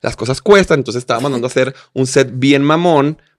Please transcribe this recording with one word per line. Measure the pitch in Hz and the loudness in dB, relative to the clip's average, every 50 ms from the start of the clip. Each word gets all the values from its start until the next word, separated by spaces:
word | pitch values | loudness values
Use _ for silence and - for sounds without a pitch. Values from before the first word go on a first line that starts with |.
las | - - - | -10 -10 -8
cosas | - 110 117 135 - | -6 -6 -6 -6 -6
cuestan. | - - 208 196 185 - 165 143 | 2 4 4 4 4 2 0 -2
Entonces | 123 120 104 123 | -2 -4 -8 -8
estaba | 123 - 120 113 | -6 -4 -4 -4
mandando | 127 143 135 120 117 | -2 -4 -4 -4 -6
a | 127 | -2
hacer | - 131 131 127 135 - - _ _ | -2 -2 -2 -2 -4 -14 -20 _ _
un | 131 131 | -4 -4
set | 127 - 147 135 123 110 | 0 2 0 0 0 -2
bien | 127 127 139 139 139 139 | -2 2 2 2 2 2
mamón | 143 156 165 175 180 165 143 139 147 156 - _ _ _ | 2 0 2 2 2 2 2 0 0 -4 -8 _ _ _